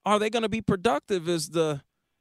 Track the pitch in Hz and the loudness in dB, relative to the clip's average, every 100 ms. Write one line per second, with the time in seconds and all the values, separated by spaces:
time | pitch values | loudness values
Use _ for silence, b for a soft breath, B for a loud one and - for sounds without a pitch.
0 | 196 208 214 233 220 220 - 196 233 285 | 0 0 2 0 -2 -2 0 2 2 0
1 | - 190 160 170 156 165 156 143 - _ | 0 -2 0 -2 -2 0 0 -2 -8 _
2 | _ _ | _ _